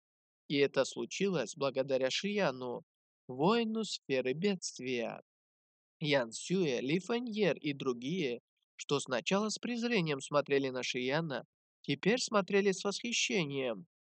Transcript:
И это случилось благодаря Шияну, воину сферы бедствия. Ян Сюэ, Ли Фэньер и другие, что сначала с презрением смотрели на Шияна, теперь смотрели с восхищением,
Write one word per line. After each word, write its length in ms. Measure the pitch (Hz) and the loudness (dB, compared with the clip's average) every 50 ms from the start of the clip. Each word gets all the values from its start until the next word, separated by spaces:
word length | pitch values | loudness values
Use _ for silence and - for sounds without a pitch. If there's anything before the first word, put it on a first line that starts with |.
| _ _ _ _ _ _ _ _ _ | _ _ _ _ _ _ _ _ _
И 120 | - 156 139 | -2 2 4
это 260 | 143 135 139 143 127 | 4 4 4 2 2
случилось 720 | - - - 117 113 - - 185 202 185 156 120 104 - | 2 0 -6 -6 -4 -2 -2 0 0 0 0 -2 -4 -4
благодаря 540 | - 139 139 117 131 135 139 135 127 131 131 | -2 -2 0 0 0 0 2 2 2 2 0
Шияну, 760 | - - - 196 208 208 190 151 127 127 127 123 120 113 - _ _ _ _ _ _ _ _ - | 0 0 -2 -2 0 2 0 0 0 -2 -4 -6 -6 -8 -10 _ _ _ _ _ _ _ _ -8
воину 560 | 127 127 147 180 226 240 233 220 220 226 220 | -2 2 4 4 4 4 2 0 -2 -4 -4
сферы 500 | - - - _ - 135 131 123 127 131 | -4 -6 -8 _ -2 -2 0 0 0 0
бедствия. 880 | 156 180 208 196 175 - - - - 127 127 127 120 113 110 104 92 - _ _ _ _ _ _ _ _ _ _ _ _ _ _ - | 0 0 0 0 -2 -4 -10 -10 -8 -6 -4 -2 -2 -2 -4 -6 -10 -14 _ _ _ _ _ _ _ _ _ _ _ _ _ _ -4
Ян 320 | 160 147 143 135 123 113 113 | 0 2 4 4 2 0 -4
Сюэ, 500 | - - - 170 196 185 147 123 113 117 | -8 -4 -2 0 2 2 2 2 0 0
Ли 160 | 131 151 190 | 0 0 0
Фэньер 580 | 185 - 233 240 247 240 208 208 208 170 131 | 0 0 -2 -2 -2 -4 -2 2 2 2 2
и 160 | - - 156 143 | 2 0 -2 -4
другие, 680 | 135 139 135 123 120 120 135 170 190 160 127 120 117 - _ _ _ _ _ _ | -2 0 -2 -2 -2 -2 -4 -2 -2 -2 -2 -2 -4 -8 _ _ _ _ _ _
что 240 | - - - 147 139 | -12 -4 -2 -2 -2
сначала 480 | - - 127 117 - - 190 196 214 214 | 0 0 -2 -2 0 2 2 2 2 0
с 100 | 208 - | -2 -4
презрением 640 | - 226 247 233 226 240 240 208 165 160 147 135 | -6 -6 -4 -2 -2 0 2 2 2 2 0 -4
смотрели 480 | - - 151 147 139 143 143 139 139 131 | -2 0 2 2 2 4 2 2 2 2
на 140 | 127 127 120 | -2 -2 -4
Шияна, 640 | - - 127 123 127 135 156 165 160 131 113 - _ _ _ _ _ _ _ | -4 -2 -2 0 0 0 0 0 -2 -4 -6 -8 _ _ _ _ _ _ _
теперь 380 | - - 143 139 - 180 226 254 | -6 -4 -4 0 2 2 2 2
смотрели 540 | - - 233 208 190 - 196 202 202 202 185 | 0 0 0 0 2 2 2 2 4 2 2
с 120 | 185 - | 0 -2
восхищением, 1000 | 208 196 - - 240 233 - - - 247 202 165 143 139 139 131 123 113 95 87 - _ _ _ | -4 -4 -4 -4 -4 -2 0 0 0 0 0 0 0 -2 -2 -2 -2 -4 -6 -8 -16 _ _ _